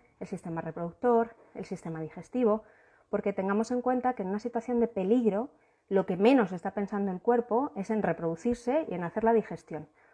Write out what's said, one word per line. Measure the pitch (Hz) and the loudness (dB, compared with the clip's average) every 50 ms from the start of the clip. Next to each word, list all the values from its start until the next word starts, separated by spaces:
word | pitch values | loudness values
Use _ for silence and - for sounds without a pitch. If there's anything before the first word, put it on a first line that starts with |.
| _ _ _ _ | _ _ _ _
el | 190 | -12
sistema | - 196 175 - 175 165 165 | -10 -10 -10 -8 -8 -8 -6
reproductor, | 165 160 160 175 170 170 - - - 247 233 226 233 226 - - - _ - | -6 -8 -8 -8 -8 -10 -8 -2 2 2 4 4 2 0 -6 -14 -20 _ -14
el | - 190 | -14 -10
sistema | - 196 - - 170 165 160 | -10 -10 -10 -8 -8 -8 -8
digestivo, | 160 160 - 180 - - - 254 254 214 208 220 - - _ _ _ _ _ _ _ _ | -8 -10 -12 -16 -14 -6 -2 0 2 2 2 2 -2 -8 _ _ _ _ _ _ _ _
porque | - 202 - 202 196 | -4 -2 -2 -2 -2
tengamos | - 185 196 202 214 226 - | -2 0 0 0 0 0 0
en | 247 247 | -2 -2
cuenta | 240 254 254 254 247 254 254 | 0 0 0 2 0 -2 -2
que | - 190 | -2 -4
en | 185 | -4
una | 196 214 | -4 -4
situación | - 240 - 233 226 - 247 233 | -6 -6 -6 -6 -4 -2 0 0
de | 226 | 0
peligro, | 226 - 196 185 185 233 254 233 214 190 202 247 285 - _ _ _ _ _ _ - | 0 0 -2 0 2 2 2 2 0 -2 -2 -4 -6 -10 _ _ _ _ _ _ 0
lo | 196 196 190 | 0 0 2
que | 190 185 | 0 0
menos | 170 196 240 285 262 214 180 190 | 4 6 6 6 6 4 2 -2
está | 175 - 196 | -6 -6 -6
pensando | - 214 202 190 214 202 202 196 | -4 -4 -4 -4 -2 -2 -2 -2
el | 180 180 | -4 -2
cuerpo | - 233 240 240 233 240 - 240 277 - - | 2 2 2 2 2 0 0 0 0 -2 -4
es | 196 190 - | -6 -6 -2
en | 220 214 | -2 0
reproducirse | 190 185 160 - 170 165 165 - - 240 240 - - 240 262 320 320 - | 0 0 -2 -2 -2 -4 -4 -2 -2 -2 -2 -2 -2 0 0 0 0 -2
y | 185 | -4
en | 175 175 | -6 -6
hacer | 170 - 214 214 | -4 -2 0 2
la | 226 233 | 4 4
digestión. | 220 208 - 175 156 - - 170 151 160 - _ _ _ _ | 4 2 0 -6 -12 -10 -12 -12 -12 -12 -14 _ _ _ _